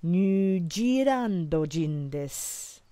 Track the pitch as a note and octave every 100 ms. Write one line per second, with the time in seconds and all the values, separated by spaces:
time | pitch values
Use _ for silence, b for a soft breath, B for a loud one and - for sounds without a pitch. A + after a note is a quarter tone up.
0 | E3 F3 G3 G3 G3 F#3+ E3+ D3+ A#3+ C4
1 | C4+ C4 A#3+ F#3+ D#3+ D#3+ D#3 D3 D#3 D3+
2 | C#3+ C#3+ C#3+ - - - - - _